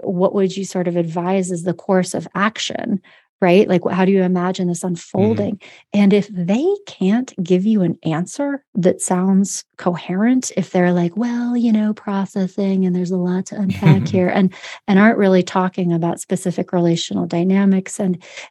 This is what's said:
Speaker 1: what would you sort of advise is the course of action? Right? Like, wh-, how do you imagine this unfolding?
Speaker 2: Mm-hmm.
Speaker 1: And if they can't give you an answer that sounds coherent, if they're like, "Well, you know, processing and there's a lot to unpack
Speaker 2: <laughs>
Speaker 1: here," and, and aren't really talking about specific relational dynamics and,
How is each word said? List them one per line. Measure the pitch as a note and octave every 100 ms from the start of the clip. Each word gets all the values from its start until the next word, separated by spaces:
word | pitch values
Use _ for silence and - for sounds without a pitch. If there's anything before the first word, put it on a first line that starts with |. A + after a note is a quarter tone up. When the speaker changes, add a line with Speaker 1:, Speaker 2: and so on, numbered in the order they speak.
| -
Speaker 1:
what | F3 -
would | G3+ F#3+ F#3+
you |
sort | F#3+ F#3 F3
of | F3
advise | E3+ E3+ F3 G3 F3+
is | F3
the | F3
course | E3 - F#3 F3+
of | - E3 F3+
action? | G#3 - - - - F#3+ - _ _ _
Right? | F#3 F3+ G#3+
Like, | F3+
wh-, | -
how | F#3 F#3+
do |
you | G3
imagine | F#3 F3+ F3+ F#3+ F3+
this | F3 F#3
unfolding? | E3+ - G3 G#3 A3 G3+ G3+
Speaker 2:
Mm-hmm. | - - _ G3+
Speaker 1:
And | G3+
if | G#3 G3
they | F#3 F3 A3 E4+ G4+ -
can't | - F#3 A3+ B3+ -
give | F3 F3+ G3+
you | G#3+
an | F3 -
answer | E3 D#3 F3+ - C#4+ C#4 _ G#3
that | F3 F#3+
sounds | - F3+ F#3+ F#3+ G3 - - -
coherent, | F3+ E3+ - F#3 A3+ C4 - -
if | F3+
they're | F#3 F3+
like, | F3 F3 G#3
"Well, | A#3+ A#3+ A#3+ A#3+
you | A#3
know, | G#3+ G#3+
processing | G#3+ - G3 G3 G3+ F#3 G3 G3 F#3+ F#3
and | F3+
there's | F3
a | F#3
lot | F3 F3+ F#3+
to | -
unpack | F#3+ - D#3+ - -
Speaker 2:
<laughs> | F#3+
Speaker 1:
here," | F3+
and, | G3+ F#3+ - - - -
and | G3
aren't | G#3+ A#3
really | G3 F#3
talking | F3+ F#3+ F#3 - F3
about | E3+ E3+ -
specific | - F#3 F#3 E3+ F3
relational | F3+ E3+ E3 - G3+ F3
dynamics | F3 F3+ G3 G3 F#3+ F#3 -
and, | G3 F3 - - -